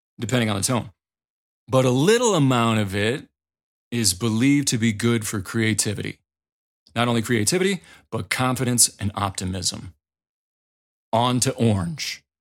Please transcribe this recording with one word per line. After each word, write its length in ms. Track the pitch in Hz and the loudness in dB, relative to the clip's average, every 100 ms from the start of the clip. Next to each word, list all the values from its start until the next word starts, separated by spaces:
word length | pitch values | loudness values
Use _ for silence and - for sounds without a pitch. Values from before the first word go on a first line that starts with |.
| _ - | _ -10
depending 300 | 110 123 110 | -4 -2 0
on 80 | 101 | -2
the 60 | |
tone. 280 | 92 123 - - _ _ _ _ _ _ - | -2 -2 -4 -12 _ _ _ _ _ _ -2
But 160 | 131 | 2
a 60 | 127 | 4
little 460 | 127 165 233 247 185 | 4 4 4 4 4
amount 420 | 135 123 117 110 | 4 4 2 2
of 160 | 101 | 0
it 340 | 98 107 143 - _ _ _ _ _ _ | -2 -2 -4 -8 _ _ _ _ _ _
is 240 | 120 107 | -2 0
believed 540 | 90 117 110 135 143 139 | 0 -2 2 2 2 0
to 100 | 123 | 0
be 140 | 113 | 0
good 340 | 101 117 117 107 | 0 0 0 -2
for 140 | 107 | -6
creativity. 800 | 92 120 110 107 110 95 98 - _ _ _ _ _ _ _ | -6 -2 0 0 -2 -4 -8 -12 _ _ _ _ _ _ _
Not 140 | - 120 | -2 0
only 120 | 117 | 0
creativity, 600 | 110 117 110 180 185 196 - - _ | 0 0 0 0 0 -2 -8 -20 _
but 200 | 110 101 | -10 -6
confidence 680 | - 127 127 127 123 - - | -2 0 0 0 2 0 0
and 120 | 98 | -6
optimism. 760 | 98 98 - 92 92 87 80 90 - _ _ _ _ _ _ _ _ _ _ _ | -2 -4 -4 -6 -4 -6 -8 -10 -18 _ _ _ _ _ _ _ _ _ _ _
On 280 | 110 123 123 | 0 2 0
to 120 | 131 | 0
orange. 720 | - 117 101 90 156 - - _ _ | 0 2 2 -2 -6 -10 -12 _ _